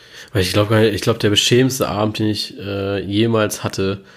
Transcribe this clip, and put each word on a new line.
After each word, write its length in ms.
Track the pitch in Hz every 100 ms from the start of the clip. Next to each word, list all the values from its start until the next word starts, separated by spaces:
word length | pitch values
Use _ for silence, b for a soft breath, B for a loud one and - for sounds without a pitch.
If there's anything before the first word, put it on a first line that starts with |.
| B B B
Weil 100 | 104
ich 100 | 90
glaub 180 | 107 104
gar 100 | 110
nicht, 140 | 110
ich 80 | 101
glaub, 160 | - 107
der 120 | 107
beschämendste 580 | 101 - 123 131 127 -
Abend, 320 | 98 110 107
den 80 | 107
ich, 280 | 107 - -
äh, 420 | 98 98 98 101
jemals 600 | 90 101 117 110 104 -
hatte, 380 | 104 - 95 98 B